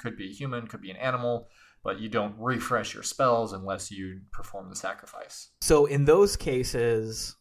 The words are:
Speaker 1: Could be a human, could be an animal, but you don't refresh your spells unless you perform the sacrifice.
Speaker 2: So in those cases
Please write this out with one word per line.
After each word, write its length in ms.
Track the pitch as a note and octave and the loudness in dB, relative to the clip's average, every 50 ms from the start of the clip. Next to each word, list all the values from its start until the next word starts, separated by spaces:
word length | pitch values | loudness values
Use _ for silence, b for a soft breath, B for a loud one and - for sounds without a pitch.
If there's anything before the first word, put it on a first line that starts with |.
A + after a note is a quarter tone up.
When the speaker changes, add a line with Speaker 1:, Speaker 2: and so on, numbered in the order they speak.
Speaker 1:
Could 160 | - A#2 G#2 | -10 -10 -8
be 140 | G#2 F#2+ F#2+ | -8 -12 -12
a 20 | G#2+ | -10
human, 320 | - C#3 C3+ B2 A#2 A2+ | -8 -8 -6 -6 -6 -8
could 160 | A2 - G#2 | -10 -14 -14
be 80 | F#2+ F#2 | -14 -14
an 80 | F#2 | -10
animal, 500 | - B2+ C3 B2+ B2 A#2+ A#2+ A#2+ A#2 - b b b b b b b - | -4 -2 -2 -2 0 0 0 -2 -2 -4 b b b b b b b -4
but 160 | - G2 G2+ | -4 -4 -4
you 80 | A2 G#2+ | -6 -2
don't 260 | A2+ A2 G#2 G#2+ G#2 | -2 -2 -2 -2 -4
refresh 560 | A2 A2+ B2 B2+ - - - B2+ A2 G2 - - | -4 -2 -2 -2 -2 -2 0 -2 -2 -2 -4 -10
your 100 | G#2 - | -8 -8
spells 500 | - - - C3+ B2+ A#2+ A2+ A2+ F#2+ G2 | -8 -2 2 4 4 4 4 2 -2 -4
unless 360 | F#2+ F#2+ F#2+ F#2+ E2+ - - | -8 -6 -6 -6 -6 -6 -10
you 300 | G2+ F#2+ F#2+ F#2 F#2 F#2+ F#2+ - - | -10 -10 -10 -10 -10 -12 -14 -10 -8
perform 360 | - G#2 - - G2 F#2+ F#2 | -8 -8 -8 -10 -14 -14 -12
the 60 | F#2 | -12
sacrifice. 760 | - - F#2+ - - - - - - - - - - - _ _ - | -8 -8 -8 -8 -8 -14 -18 -16 -16 -16 -16 -16 -18 -18 _ _ -6
Speaker 2:
So 240 | - - D#3+ D3 C#3+ | 4 6 8 8 8
in 180 | C#3+ C#3 C#3+ C#3+ | 6 4 4 6
those 320 | D3 D#3+ G3 G3+ G3 - | 8 8 8 8 6 6
cases 1000 | - - D#3 C3 B2+ B2 - - A#2+ A#2 A#2 A2+ A2 A2 A2 A2 - - - - _ | -2 -2 -2 0 0 0 -2 0 0 2 2 2 2 0 -4 -6 -8 -10 -10 -12 _